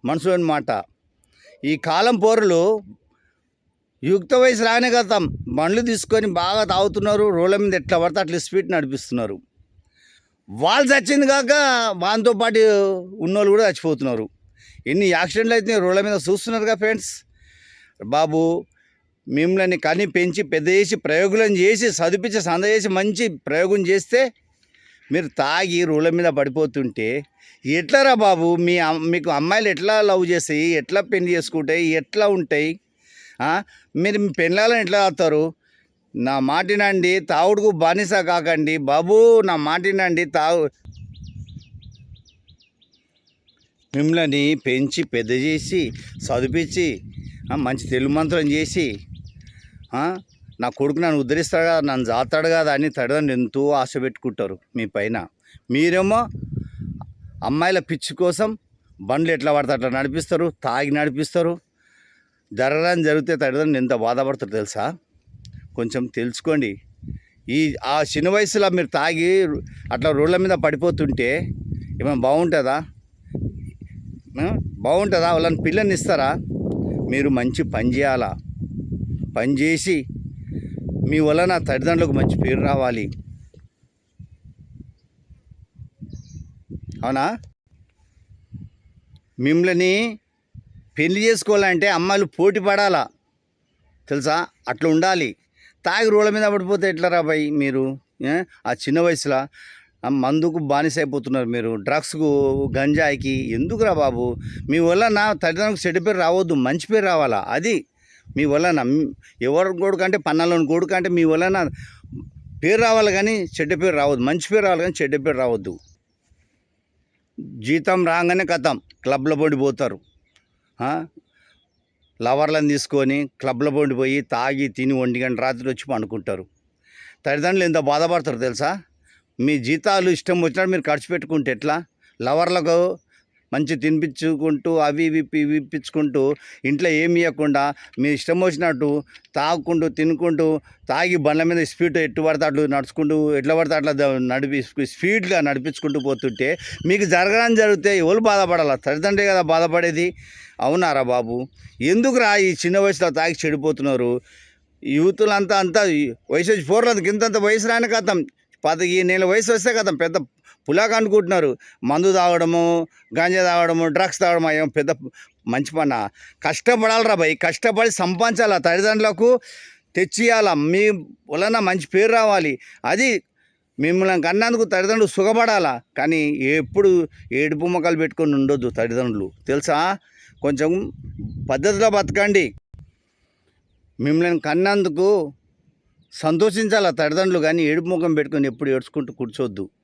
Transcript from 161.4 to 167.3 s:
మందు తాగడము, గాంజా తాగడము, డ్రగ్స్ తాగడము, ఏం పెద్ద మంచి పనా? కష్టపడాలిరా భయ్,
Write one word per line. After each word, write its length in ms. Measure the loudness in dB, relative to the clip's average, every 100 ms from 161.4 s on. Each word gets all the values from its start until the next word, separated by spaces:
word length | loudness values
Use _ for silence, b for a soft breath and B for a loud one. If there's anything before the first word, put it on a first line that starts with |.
| 2 -2 B B
మందు 300 | -2 2 4
తాగడము, 760 | 4 4 4 2 2 2 0 -2 b b -2
గాంజా 260 | 0 2
తాగడము, 440 | 2 4 2 2 0
డ్రగ్స్ 320 | 2 0 2
తాగడము, 320 | 2 2 2
ఏం 160 | 0 0
పెద్ద 240 | -2 -2 -2 -6 B B _ -4
మంచి 280 | -4 -2 -2
పనా? 340 | 0 -2 -4 B B B
కష్టపడాలిరా 680 | -4 0 2 2 4 2 2
భయ్, 220 | 2 2